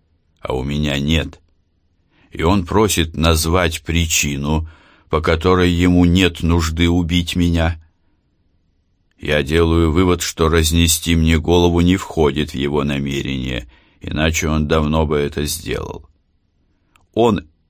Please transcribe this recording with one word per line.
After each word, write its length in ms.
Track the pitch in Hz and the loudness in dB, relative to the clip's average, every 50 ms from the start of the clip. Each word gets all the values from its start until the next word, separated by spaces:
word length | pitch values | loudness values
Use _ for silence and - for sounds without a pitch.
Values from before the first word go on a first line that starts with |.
| _ _ _ _ _ _ _ _ | _ _ _ _ _ _ _ _
а 160 | - - 64 | -8 -6 -6
у 80 | 64 65 | -4 -4
меня 340 | 69 71 73 76 73 69 69 | -4 -4 -2 -2 -2 -2 -2
нет, 420 | 69 73 80 80 73 - - - _ _ _ _ _ _ _ _ _ _ _ _ _ _ _ _ _ _ - | -2 0 0 -2 -2 -4 -10 -18 _ _ _ _ _ _ _ _ _ _ _ _ _ _ _ _ _ _ -8
и 100 | - 73 | -2 0
он 240 | 82 98 101 87 | 0 0 0 0
просит 480 | 85 82 104 110 101 - - 82 78 - | 0 0 2 2 2 2 0 -2 -2 -2
назвать 680 | 73 80 85 82 80 - 80 82 92 90 82 80 - - | 0 0 2 2 2 2 0 0 0 0 0 -2 -6 -6
причину, 880 | - 82 85 85 80 - - - 73 71 69 71 73 78 78 78 80 - _ _ _ _ _ _ _ | -4 -2 -2 -2 0 -2 -2 -2 -4 -4 -4 -4 -2 -2 -2 -4 -6 -12 _ _ _ _ _ _ _
по 120 | - 78 | -4 -2
которой 500 | 78 - 82 80 82 92 92 92 90 90 | 0 0 0 0 2 2 2 4 4 2
ему 340 | 87 85 90 90 90 87 90 | 2 2 2 4 4 4 4
нет 380 | 87 85 92 95 87 82 - - | 4 4 4 2 2 0 0 -2
нужды 480 | 82 85 87 78 80 80 80 85 85 | 0 0 0 0 -2 -2 0 0 2
убить 460 | 85 90 87 78 87 87 85 - - | 2 0 0 0 0 -2 -2 -2 -2
меня, 440 | 90 87 87 85 82 82 82 85 80 - _ _ _ _ _ _ _ _ _ _ _ _ _ _ _ _ _ _ _ _ _ _ _ _ _ _ _ | 0 0 0 2 0 0 0 -2 -4 -10 _ _ _ _ _ _ _ _ _ _ _ _ _ _ _ _ _ _ _ _ _ _ _ _ _ _ _
я 240 | - - 76 76 71 | -6 -2 -2 -2 -2
делаю 480 | 67 78 82 85 82 82 85 82 80 73 | 0 2 2 2 2 4 2 2 2 2
вывод, 280 | 87 92 90 87 82 | 2 2 2 0 0
что 280 | - - - - 82 80 | -2 -6 -4 -2 0 2
разнести 680 | 80 85 80 78 85 85 85 82 82 - - 85 85 | 2 2 2 2 2 2 2 2 0 0 0 0 2
мне 240 | 82 80 80 82 80 | 2 4 2 2 2
голову 420 | 80 80 85 87 87 87 85 85 | 2 2 2 4 4 4 4 4
не 160 | 85 87 92 | 4 2 2
входит 540 | 95 - - - - 78 73 69 73 73 73 | 0 -2 -4 -2 0 0 2 0 0 -4 -4
в 40 | - | -4
его 260 | 65 69 71 71 73 69 | -4 -4 -2 -2 -2 -2
намерение, 880 | 71 71 69 69 69 69 69 67 67 67 67 64 64 64 62 - - - _ _ _ _ _ | -2 -4 -4 -4 -4 -6 -6 -6 -6 -6 -6 -6 -6 -8 -8 -10 -12 -18 _ _ _ _ _
иначе 480 | - - - 73 78 82 82 - - 78 | -14 -10 -6 -2 -2 -2 -2 -2 -2 -2
он 180 | 78 78 76 | 0 0 0
давно 400 | 73 80 80 76 73 78 80 80 | 0 0 0 2 0 0 0 0
бы 100 | 76 76 73 | 0 0 -2
это 260 | 71 73 - - 76 | -2 -2 -4 -4 -6
сделал. 640 | 73 - - - - - 80 - - - - - _ _ _ _ _ _ _ _ _ _ _ _ _ _ _ _ _ _ _ _ _ _ | -6 -6 -8 -8 -8 -8 -6 -8 -10 -12 -14 -18 _ _ _ _ _ _ _ _ _ _ _ _ _ _ _ _ _ _ _ _ _ _
Он 340 | 104 113 120 107 80 - - _ _ _ _ | 2 2 2 2 0 -2 -8 _ _ _ _